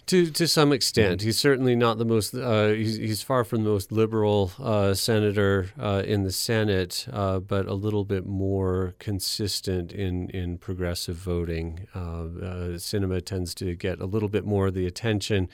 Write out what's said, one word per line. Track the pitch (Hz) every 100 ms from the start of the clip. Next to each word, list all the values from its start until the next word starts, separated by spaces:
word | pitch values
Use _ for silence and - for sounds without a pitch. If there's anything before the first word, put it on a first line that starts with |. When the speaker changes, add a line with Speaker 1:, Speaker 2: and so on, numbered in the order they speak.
| -
Speaker 1:
To, | 185 170
to | 147 165
some | - 147
extent. | 139 - - 104 90
Speaker 2:
Mm-hmm. | 107
Speaker 1:
He's | 113
certainly | 143 131 127 120
not | 120 110
the | 117
most, | 113 101 127
uh, | 127 110 107
he's, | 107 110 110
he's | 113 107
far | - 131
from | 117 117
the | 107
most | 104 -
liberal, | 107 110 110 104 104 95 -
uh, | 135 107 98
senator, | 95 - 110 107 101 98 98 92 -
uh, | 113 98 95
in | 104
the | 95
Senate, | 92 - 113 107 95 90 - -
uh, | 123 98 95
but | 95 101 95
a |
little | 101 104 107 98
bit | 98 92
more | 98 95 98 95 92 92 -
consistent | - 101 - - 104 - - 92 87
in, | 95 95 90 90
in | 95 87 87
progressive | - 90 90 85 - 85
voting. | 92 87 85 82 85 85 95 95
Uh, |
uh, | 87 85 82 87 92 90 90 87
Sinema | - 104 95 92 -
tends | 98 87 -
to | 95
get | 87 95 87
a | 92
little | 107 104
bit | 101 -
more | 104 95
of | 92
the | 90
attention, | - 117 104 - 104 92